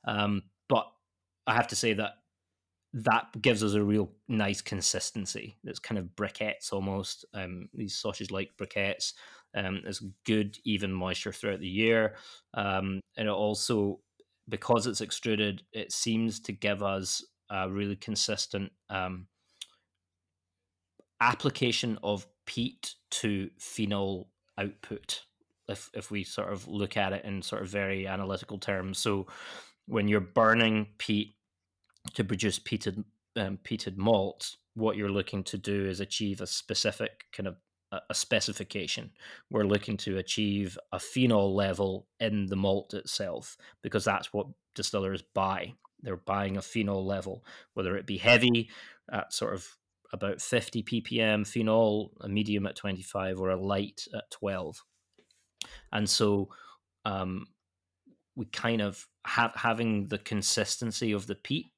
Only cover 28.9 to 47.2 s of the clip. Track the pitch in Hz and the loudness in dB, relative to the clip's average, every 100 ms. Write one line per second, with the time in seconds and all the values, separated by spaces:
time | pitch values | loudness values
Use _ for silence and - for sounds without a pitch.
28.9 | 95 117 101 92 - - - - _ - | -2 0 0 -2 -10 -14 -16 -18 _ -2
29.9 | 113 104 104 92 - 110 113 113 110 104 | 0 4 4 4 6 8 8 6 4 0
30.9 | _ - 104 104 _ _ _ _ _ _ | _ 0 0 0 _ _ _ _ _ _
31.9 | _ - - 101 98 104 - - 104 - | _ -12 -4 0 2 0 0 -2 -4 -2
32.9 | 95 101 _ _ - 98 98 - 110 - | -6 -10 _ _ -4 -2 -4 -6 -6 -4
33.9 | 95 101 110 98 - - - _ - 110 | 0 6 6 4 -2 -10 -10 _ -2 0
34.9 | 101 101 101 95 98 92 101 98 101 98 | 2 0 0 0 -4 -4 -6 -2 -2 0
35.9 | 90 101 - 104 98 95 - - - 107 | -4 -4 -2 -2 -4 -4 -6 -2 0 0
36.9 | - 110 - - - 98 90 _ _ _ | -2 -6 -8 -18 -8 -8 -8 _ _ _
37.9 | 98 - - - 113 - 101 101 104 87 | -12 -4 -4 2 2 2 -4 -6 -6 -4
38.9 | - - _ - - _ 113 101 104 - | -6 -8 _ -20 -20 _ 0 4 2 2
39.9 | 104 - 95 92 - 104 101 95 90 - | -4 -2 -4 -2 0 2 2 0 -6 -8
40.9 | 92 - 127 127 110 98 98 98 90 98 | -8 -2 4 6 8 6 4 2 2 0
41.9 | 95 - _ 113 104 95 98 98 98 - | 0 -8 _ 0 0 0 2 4 2 0
42.9 | 104 - - 98 85 - - - _ - | -10 -6 -4 -4 -4 -8 -18 -20 _ -2
43.9 | 107 101 98 - 104 143 - _ - 104 | 0 2 0 0 -4 -4 -10 _ -6 -2
44.9 | 104 95 95 - - 95 95 87 - _ | 0 -2 -4 -4 0 2 0 -6 -12 _
45.9 | _ 123 90 - 98 101 98 - 117 101 | _ -8 -8 0 0 2 -2 -2 -2 0
46.9 | 98 95 98 | 0 0 -2